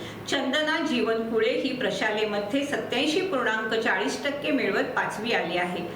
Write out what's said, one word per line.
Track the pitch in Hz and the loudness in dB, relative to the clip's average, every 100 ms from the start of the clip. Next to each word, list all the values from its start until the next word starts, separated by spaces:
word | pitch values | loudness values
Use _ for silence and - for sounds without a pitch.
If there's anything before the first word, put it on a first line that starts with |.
| - - - | -10 -10 -4
चंदना | 285 262 302 302 320 - | -2 0 0 2 0 2
जीवन | 240 220 226 226 | 2 2 0 0
कुळे | 226 233 - | 2 2 2
ही | 254 | 0
प्रशालेमध्ये | 254 196 - 220 214 214 208 202 277 277 | 0 -2 0 0 0 0 0 0 0 0
सत्याऐंशी | - - 240 302 339 | -2 -2 0 2 2
पूर्णांक | 370 262 - - - | 2 0 0 0 0
चाळीस | 226 233 196 247 - | 0 2 2 0 -2
टक्के | 285 - 302 | -2 -2 0
मिळवत | 269 202 220 | 2 2 2
पाचवी | 277 311 - - 233 | 0 0 -2 -2 0
आली | 196 175 175 | 0 0 0
आहे. | 180 180 170 | -2 -2 -6